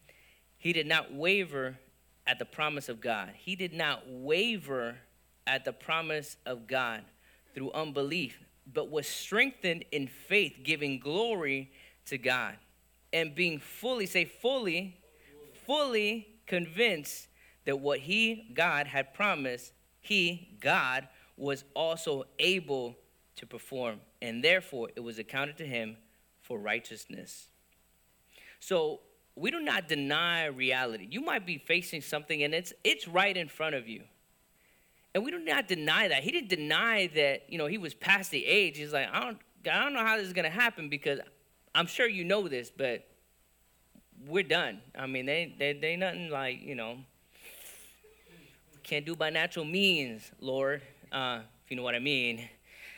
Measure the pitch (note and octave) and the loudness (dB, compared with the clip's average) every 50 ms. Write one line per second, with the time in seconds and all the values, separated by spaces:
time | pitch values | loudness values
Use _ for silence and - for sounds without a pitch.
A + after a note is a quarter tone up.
0 | _ - - - - - - _ _ _ _ _ - E3+ F3 E3 D3+ D3+ D#3+ D#3 | _ -20 -20 -20 -20 -20 -20 _ _ _ _ _ -2 -2 0 0 2 2 2 2
1 | - - C3+ C#3+ D#3 F3+ G3 G3+ F#3 D#3+ D3 C#3 C3 C3 C3 C3 - _ _ _ | 2 0 -4 -2 2 2 4 2 2 -2 -2 -4 -4 -4 -6 -10 -18 _ _ _
2 | _ _ _ _ - C3 B2+ - A#2+ - - - D#3 D3+ D3+ C#3+ C3+ - A#2+ A2 | _ _ _ _ -4 -2 -2 -2 -4 -8 -4 -2 0 0 0 -2 -6 -6 -8 -4
3 | G#2+ B2 A2+ G#2 F#2 G2 G2+ - - F3+ F#3+ F3+ F#3+ F3 D#3 E3 D#3+ D3 C#3 A#2 | -2 -2 -2 -2 -2 -6 -10 -12 -8 -8 -6 -4 -4 -4 -2 -2 0 0 0 -2
4 | - B2+ B2+ B2+ C3 C#3 D#3 F3+ G#3+ A#3+ A3+ G3 D3 C#3 C#3 B2+ A#2 A#2 A#2+ B2 | -4 -10 -12 -6 0 2 2 4 4 2 0 -2 -4 -4 -2 -2 -2 -4 -6 -8
5 | - _ _ _ _ _ _ _ - A#2+ C3+ C3+ - C3 A#2+ - - - D#3+ D#3+ | -14 _ _ _ _ _ _ _ -2 0 0 0 0 -2 -6 -6 -4 -2 0 0
6 | E3 D#3 D#3 D3+ D3 D3 - - - - B2+ A#2 A2+ A2 C3+ C3 B2+ A#2 A2+ G#2+ | 0 0 -2 -4 -4 -6 -12 -12 -8 -8 -8 -8 -4 -2 0 2 2 0 -2 -4
7 | G2 - - _ _ - - _ _ _ - C3 C3+ C3+ - D3+ D#3 D#3 C3+ C#3 | -8 -12 -20 _ _ -20 -20 _ _ _ -10 -8 -6 -4 -4 -4 -4 -2 0 -2
8 | C#3 C#3 D#3+ F3+ D3 A#2+ - - - - _ _ - C#3+ C3 D#3 C#3+ - D3+ D#3 | 0 0 0 -2 -4 -4 -8 -12 -20 -20 _ _ -14 -6 -4 -2 -2 0 -2 -2
9 | F3+ - - - - - F#3+ G#3+ B3+ C#4 C4 - - F3+ E3 E3+ - - - D3 | -2 -4 -6 -8 -6 0 4 4 4 4 2 -2 0 0 0 0 -2 -6 -4 -4
10 | C3+ B2+ - - - - F3+ G#3 F#3+ C#3+ - - B2+ C#3 D#3+ D3 D3 C#3+ C#3+ B2+ | -4 -4 -8 -10 -4 2 4 4 4 2 0 -4 -2 -2 0 0 0 -2 -2 -2
11 | B2 C#3+ D#3 F#3+ A3+ A#3 A3 F#3 D#3+ C#3 C3+ C3+ C3+ C3+ - - - - - _ | -2 -2 0 0 0 0 0 0 0 0 -2 -2 -4 -8 -14 -20 -20 -20 -20 _
12 | - - C#3 C3 A#2+ B2+ B2+ B2+ A#2 G#2 - - - _ _ _ _ _ _ _ | -12 -8 -6 -2 0 2 2 2 0 -2 -6 -8 -16 _ _ _ _ _ _ _
13 | _ _ - E3 E3 D#3 C#3+ D3 F3+ E3+ D#3+ D3 - - - - - B3 B3+ A#3+ | _ _ 0 0 0 0 0 0 0 2 0 -2 -6 -12 -12 -6 -2 -2 0 0
14 | G3 F3 - F#3 E3 C#3+ - - - A#3+ C4+ C4 A3+ F#3 D#3+ F3 G3 F#3+ F3+ - | 0 0 2 2 2 0 0 -2 0 2 2 2 2 0 0 -2 -2 -6 -10 -16
15 | - - _ - - - - - - - - - - - C#4 D4+ D4 C4+ A#3+ G#3+ | -20 -20 _ -20 -20 -20 -20 -20 -20 -20 -20 -8 -2 2 2 4 4 4 4 2
16 | G#3+ G#3 A3 A3+ G#3 - - - _ - F#3+ F3+ F3 E3+ D#3+ F#3+ A#3+ A3+ F#3 D#3 | 2 2 0 -2 -4 -10 -18 -18 _ -2 0 0 0 0 2 2 4 4 2 0
17 | C#3+ - - - - - _ - - - - _ - - C#3 C#3 C#3 C#3+ C#3+ C3 | -2 -6 -8 -10 -10 -14 _ -20 -20 -20 -20 _ -2 0 0 2 2 2 2 2
18 | C3 D3+ F#3+ G#3+ A3+ A3 A3+ A3 - - A#2+ D3+ E3 F3 D#3 C#3+ D3 C#3 C3 C#3 | 0 0 2 4 4 2 2 -2 -8 -6 0 2 4 4 4 2 0 0 0 -2
19 | C3+ - - - G3+ G#3 F#3 D3+ C3+ C3 B2 B2 - - - _ _ _ _ _ | -2 -2 -2 0 2 2 2 2 0 -2 -4 -4 -8 -12 -20 _ _ _ _ _
20 | - - G#3 G3 F3 E3+ F3 F3 - - - - - C3+ E3+ F#3+ D3 B2+ B2+ C3 | -4 0 2 4 4 2 2 -2 -8 -14 -10 -2 2 4 4 4 4 2 0 -2
21 | C3+ C#3 - - - - _ - C3+ C#3+ C#3 C3 - - - - D#3+ E3 E3 E3 | -4 -6 -14 -20 -20 -20 _ -6 -2 -2 -2 -2 -4 -6 -2 0 0 0 0 -2
22 | - E3 C#3+ C3+ B2+ - - - D#3 F3 F#3+ F#3+ E3 C#3+ C#3 C3 B2 A#2+ B2 - | -2 -2 -2 -2 -2 -6 -2 0 2 4 4 2 0 -2 -2 -2 -2 -4 -8 -12
23 | - _ _ _ _ _ - - - A#2 - A2+ - - C#3 C3 B2 A#2 A2 G#2 | -20 _ _ _ _ _ -20 -20 -16 -14 -14 -14 -12 -8 -6 -4 -4 -4 -4 -6
24 | - - _ - A#2+ A#2 A2+ A#2+ B2 D#3+ F3+ F#3 E3+ - - B2+ A#2 G#2 - - | -10 -18 _ -10 -8 -6 -2 2 6 6 6 6 4 0 -6 -6 -6 -6 -6 -8
25 | A#2+ A#2 A2+ A2 A2 - - C3+ C#3 D3 C#3+ - E3 C#3+ B2+ A#2 A2+ A2 A2+ - | -8 -8 -8 -8 -8 -6 -2 -2 -2 -2 -4 -8 -8 -4 -4 -4 -4 -4 -8 -12
26 | - _ _ _ _ _ _ _ - - B2 G#2+ G2+ G#2 G#2+ A#2 A#2 - A2+ G#2+ | -18 _ _ _ _ _ _ _ -12 -8 -8 -6 -2 -2 -2 -2 -4 -6 -14 -14
27 | - - G#2 G2+ - - - - - - _ _ _ _ _ _ _ _ _ _ | -14 -14 -14 -14 -12 -14 -16 -18 -18 -20 _ _ _ _ _ _ _ _ _ _
28 | _ _ _ _ _ _ _ - - - - - - - F#3+ F3 D#3 D3+ D#3 - | _ _ _ _ _ _ _ -20 -20 -20 -20 -12 -4 0 2 2 2 2 0 -4
29 | - - _ _ _ _ - - D#3 A3 E4 E4+ D#4 D4 - G3 F3+ D3 D#3+ D3 | -10 -18 _ _ _ _ -10 -6 -4 -2 -2 -2 -2 0 0 0 0 0 -2 0
30 | C#3 C#3 D3 D#3 E3+ F3 E3+ E3 D#3+ D3+ C3+ B2+ C3 B2+ B2+ B2+ B2+ A#2+ A2+ G#2+ | 0 2 2 2 2 2 2 2 0 -2 -2 0 0 2 2 2 0 -2 -2 -6
31 | F#2 G#2+ C#3+ A3 D4 F4 D4 A#3+ F#3+ F3 E3+ C#3 - - E3 F3 F3 - - D#3 | -8 -8 -8 -6 -2 -2 -2 -2 -2 -4 -8 -6 0 0 2 2 0 -2 -6 -8
32 | C#3 - - D3+ D3+ - D#3+ D3 D3 D3 D#3 E3+ F3+ - - - - A#3 B3+ - | -6 -4 -4 -4 -2 -2 0 0 0 2 0 -2 -4 -4 -6 -2 0 0 0 0
33 | - F#3 E3 F#3 G3 G3+ F#3+ F#3 E3+ C#3+ - - D#3 D#3+ D3+ C3 A#2 A2+ A2 G#2+ | -2 0 2 4 4 4 2 0 -4 -4 -4 -4 -2 -2 -2 -2 -4 -6 -12 -12
34 | A2 - _ _ _ _ _ _ _ _ _ _ _ _ _ _ _ _ _ _ | -14 -18 _ _ _ _ _ _ _ _ _ _ _ _ _ _ _ _ _ _
35 | _ _ - F#3 A3 C#4+ E4+ F4 D#4+ D#4+ - C#4+ A#3+ F3+ F#3 E3 D3+ D3+ D#3 F#3+ | _ _ 0 0 0 0 -4 -4 0 2 2 2 2 2 0 0 2 4 4 4
36 | A3 F#3+ C#3+ C3+ C#3 G3 D#4+ F4 C4+ F#3+ F#3 D#3 D3+ D3+ D#3 E3+ G#3+ A#3 A3+ G#3 | 4 4 4 2 2 2 0 -2 0 0 -2 0 2 2 4 4 4 4 4 2
37 | F#3 F3 D3+ D#3 D3 C#3 C3+ - - - E3 E3+ D3+ D3 C#3+ C3 - D3+ - - | 2 2 4 4 4 4 4 0 -4 -6 -4 -2 -2 -2 -2 -4 -4 -6 -8 -2
38 | - F#3 G3 G3+ F#3+ - - C3+ - - F3 G#3 G3 E3 C#3+ D3+ D3 D3 D3+ C#3 | 4 4 4 4 4 0 -2 0 2 4 6 6 4 4 0 -4 -4 -2 0 0
39 | C3+ G2 A#2+ F#3 B3 B3 A3 - - _ _ _ - E3 D#3+ G3 A#3+ C#4+ C#4+ B3 | 0 2 0 -2 -2 -2 -6 -10 -14 _ _ _ -2 0 2 2 2 2 2 2
40 | A3 A3 A3 A3 G3+ F#3 F#3 F3+ E3 D#3 E3 G#3+ B3 A#3 - - D#3 D3 D3 C#3 | 4 4 4 2 2 -2 0 0 0 2 4 4 4 4 2 0 -6 -4 -4 -2
41 | - D3+ C#3 B2 - - - _ _ _ _ _ _ _ - D3+ E3+ E3 - - | 0 0 0 0 -2 -10 -16 _ _ _ _ _ _ _ 2 2 2 2 2 2
42 | B3+ A#3 G#3 F#3 E3+ F3 G3 G#3+ G3 E3 C3+ B2 A#2+ - - - C3+ B2 A#2 G2+ | 2 2 2 0 0 2 2 2 2 0 -2 -4 -4 -6 -6 -2 -2 0 -2 -2
43 | - - _ _ _ _ _ _ _ _ _ _ _ _ _ _ _ _ - - | -6 -10 _ _ _ _ _ _ _ _ _ _ _ _ _ _ _ _ -20 -20
44 | - _ - - B2+ C#3+ D#3+ G3 - C#3 D#3 F3 E3 B2+ G#2 - A#2+ - - - | -20 _ -20 -18 -8 -2 0 0 2 4 4 2 2 0 -2 -6 -12 -14 -10 -8
45 | C3+ C3 C3 C3 B2+ C3+ D3 E3 E3+ D3+ - - C#3 C#3+ D3 C#3+ D3+ D#3 E3+ F3 | -6 -4 -4 -2 0 0 0 0 0 -2 -2 0 0 0 0 0 0 -2 0 0
46 | F#3+ F#3 E3+ F3 F3 E3 D3+ C3+ C3+ C3 B2+ B2+ - - C#3 A#2+ A2+ A2+ A#2+ C3 | 0 -2 -2 -4 -6 -4 -4 -2 -2 -2 -4 -6 -8 -8 -8 -6 -6 -6 -8 -10
47 | C3 - _ _ _ _ - - - - - - - - - - - - - _ | -14 -18 _ _ _ _ -20 -20 -20 -20 -18 -18 -18 -18 -18 -18 -20 -20 -20 _
48 | - - - _ _ - E3+ E3 - - - - _ _ - - - - D#3+ D3 | -20 -20 -20 _ _ -20 -20 -20 -20 -20 -20 -20 _ _ -20 -16 -8 -4 -4 -4
49 | D3 D#3+ E3 D#3+ D#3+ D#3 D#3+ D#3+ E3 F3 - F3 D#3 D3+ E3 F#3+ G3+ G3 F3+ D#3 | -2 -4 -2 -2 0 0 2 0 0 0 -2 -4 -4 -2 2 4 4 6 4 4
50 | C#3 B2 A2+ G#2+ - - - - - C3 C3 C3+ C3+ C3+ C#3+ C#3+ C3+ - - - | 2 -2 -6 -10 -12 -16 -16 -10 -6 -2 0 0 2 0 0 -2 -6 -12 -20 -20
51 | - - - C3+ C3 B2+ A#2+ A2+ A2+ A#2 - _ _ - C3 B2+ B2 B2 A#2+ A#2+ | -12 -6 -4 -2 -2 -2 -2 -4 -6 -12 -20 _ _ -10 -6 -4 -2 0 0 0
52 | B2+ C#3+ C#3+ B2+ B2 A#2+ A2+ A2+ A#2+ - - - _ - - - - - - | 2 2 2 2 2 0 -2 -4 -8 -12 -16 -20 _ -20 -20 -20 -20 -18 -18